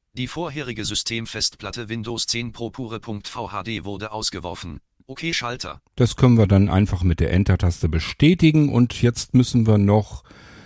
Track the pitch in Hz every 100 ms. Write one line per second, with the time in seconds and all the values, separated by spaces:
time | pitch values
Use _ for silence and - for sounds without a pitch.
0 | _ - 127 - 170 143 127 110 101 101
1 | - 113 113 110 - - 104 104 110 117
2 | 110 113 - 117 120 107 117 - 120 110
3 | - 104 - 120 104 101 95 110 90 98
4 | 107 107 107 98 87 85 90 71 - _
5 | - 135 165 165 120 123 - 69 _ -
6 | 120 - 127 117 101 98 101 95 101 90
7 | 90 82 - 92 98 92 90 85 82 80
8 | - - 147 180 165 156 147 120 120 -
9 | 120 117 - 127 123 123 110 107 101 107
10 | 104 - - - - -